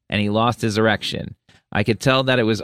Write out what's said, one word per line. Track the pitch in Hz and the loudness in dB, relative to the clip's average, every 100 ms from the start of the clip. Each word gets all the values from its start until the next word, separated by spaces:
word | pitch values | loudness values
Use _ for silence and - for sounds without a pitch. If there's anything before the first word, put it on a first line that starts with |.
| - | -6
and | 104 | -2
he | 104 | 0
lost | 104 117 113 | 0 0 0
his | 113 104 | -2 2
erection. | 110 101 - - - - _ _ _ | 2 2 -2 -8 -10 -14 _ _ _
I | - | -2
could | 107 110 | 0 0
tell | 139 131 131 | 2 2 2
that | 127 | 0
it | |
was | 110 107 | 2 0